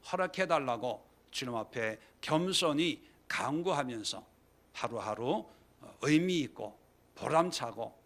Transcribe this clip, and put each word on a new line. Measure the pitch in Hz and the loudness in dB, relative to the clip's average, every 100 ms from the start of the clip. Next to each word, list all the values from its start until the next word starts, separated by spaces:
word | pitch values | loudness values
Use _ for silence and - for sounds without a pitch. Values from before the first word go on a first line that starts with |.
| - | -4
허락해 | 180 185 180 185 | -2 -2 0 2
달라고 | 165 135 117 123 104 - _ _ | 2 2 -2 -2 -6 -10 _ _
주님 | - 127 117 | -8 -4 -4
앞에 | 107 - 113 110 - _ | -4 -2 -2 -4 -14 _
겸손히 | - 156 180 185 170 147 170 123 - - _ | 0 2 2 2 2 2 2 0 -8 -20 _
간구하면서 | - 123 151 175 151 131 117 104 98 - _ _ _ _ | -4 0 0 0 0 0 -4 -6 -8 -12 _ _ _ _
하루하루, | - 120 113 104 107 120 208 - - - _ | -6 -4 -4 -4 -4 0 -2 -2 -18 -20 _
어, | - - | -20 -6
의미 | - 151 180 175 | 4 4 6 0
있고 | 127 - 107 - - _ _ - | -2 -6 -10 -12 -20 _ _ -8
보람차고 | - 156 175 - 120 107 107 - | 2 4 4 0 -6 -6 -10 -10